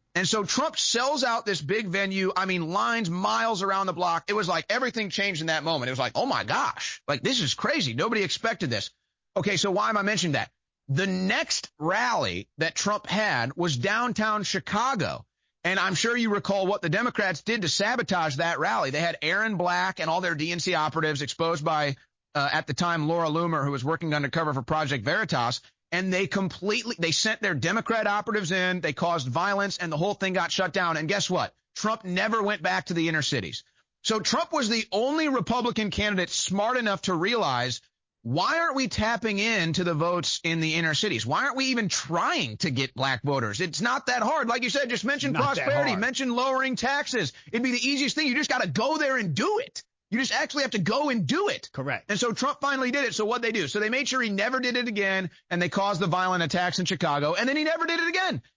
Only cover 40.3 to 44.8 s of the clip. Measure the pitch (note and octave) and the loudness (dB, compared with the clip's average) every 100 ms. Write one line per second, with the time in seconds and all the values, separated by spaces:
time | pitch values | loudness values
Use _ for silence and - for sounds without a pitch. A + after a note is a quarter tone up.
40.3 | - E3 E3 D#3+ D#3+ E3 D3 G#3+ A2+ A2 | -2 -2 0 0 0 0 0 0 -2 -2
41.3 | E3+ C#4 C4 C4 A#3+ G3+ - C3 E3+ B3 | 0 0 0 0 0 0 -2 -2 0 0
42.3 | E4+ C3 G#2+ E3+ B2+ C3+ - C3+ B2 C#3 | 0 -2 -2 -2 0 -2 -2 0 0 0
43.3 | C3+ A2 G#2 F3+ C#3+ A#3+ C4+ - B3 A3+ | 0 0 -2 -4 -2 -2 0 0 0 0
44.3 | D#4 A#3 B3 A#3+ C#4 | 0 0 0 0 0